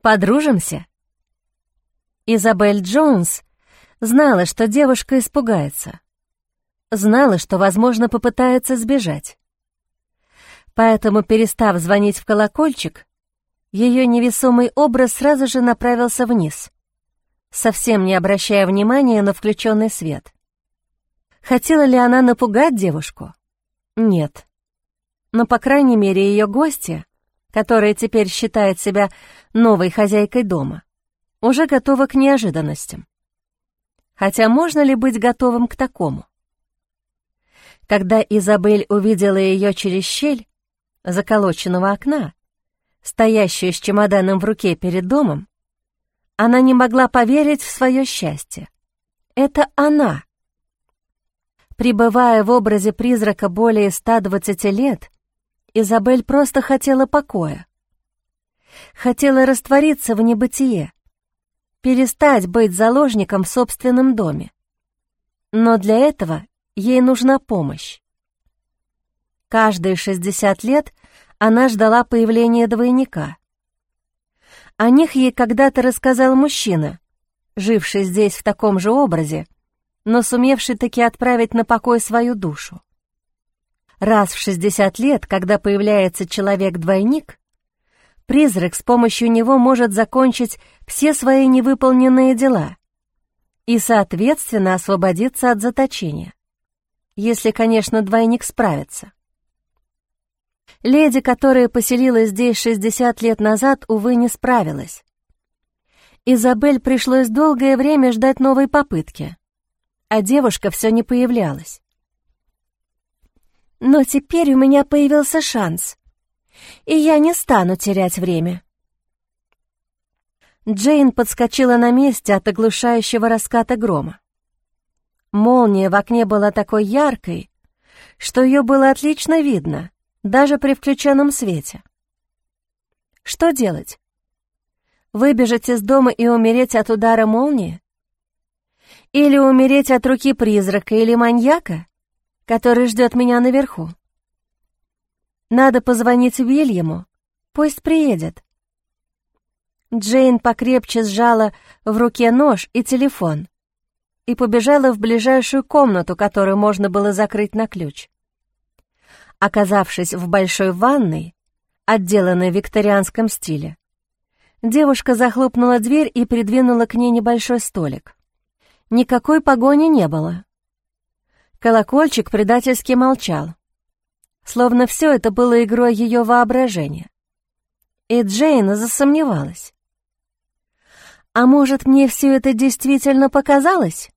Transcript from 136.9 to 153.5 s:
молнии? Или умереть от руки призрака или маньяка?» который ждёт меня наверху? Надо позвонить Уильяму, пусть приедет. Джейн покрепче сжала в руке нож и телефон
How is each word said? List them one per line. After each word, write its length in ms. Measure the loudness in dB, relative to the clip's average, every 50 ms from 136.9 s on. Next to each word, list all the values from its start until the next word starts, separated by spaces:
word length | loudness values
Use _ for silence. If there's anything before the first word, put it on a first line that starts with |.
| -2 0 2 2 2 2 2
молнии? 560 | 2 0 0 0 0 -2 -2 -4 -6 -10 -14 _ _ _ _ _ _ _ _ _ _ _ _ _ _ _ _ _ _ _ _ _ _ -20 _ _ _
Или 260 | 0 2 4 4 4
умереть 540 | 4 4 4 4 4 4 4 4 2 2 2
от 140 | 0 0 2
руки 280 | 0 -2 0 0 -2 0
призрака 640 | 0 0 0 2 0 0 0 -4 -4 -4 -2 0
или 180 | 0 2 2 2
маньяка?» 720 | 2 2 2 2 2 2 2 0 0 _ -8 -10 -10 -10 _ _ _ _ _ _ _ _ _ _ _ _
который 400 | -4 -4 0 2 2 2 2 2
ждёт 280 | 0 0 0 0 0 0
меня 240 | 0 0 2 2 2
наверху? 500 | 2 2 2 0 -2 -2 -8 -12 -12 -12 -14 _ _ _ _ _ _ _ _ _ _ _ _ _ _ _ _ _ _ _ _ _ _ _ _ _ _ _ _ _ _ _
Надо 320 | 2 4 4 4 2 0
позвонить 580 | 0 0 -2 0 2 2 2 2 2 0 0 -2
Уильяму, 640 | -2 0 0 0 0 0 -2 -2 -4 -4 -6 -8 -12 _ _ _ _ _ _ _ _ _ _
пусть 280 | -2 -2 -2 -2 -6
приедет. 640 | _ 0 0 2 2 0 0 -2 -6 -10 -12 -16 _ _ _ _ _ _ _ _ _ _ _ _ _ _ _ _ _ _ _ _ _ _ _ _ _ _ _ _ _ _ -8
Джейн 460 | -8 -4 0 2 4 4 4 2 2
покрепче 640 | 0 -2 -2 -2 -2 0 0 0 -2 -2 -4 -4 -4
сжала 500 | -2 -2 0 2 2 2 2 0 -2 -4 _ _ _ -20 _ _
в 120 | -4 -2
руке 340 | 0 0 -2 _ 0 0 2
нож 380 | 4 4 4 2 2 0 -4 _ _
и 100 | -6 -4
телефон 640 | -2 -2 0 0 -2 -2 -4 -6 -4 -4 -6 -10 -14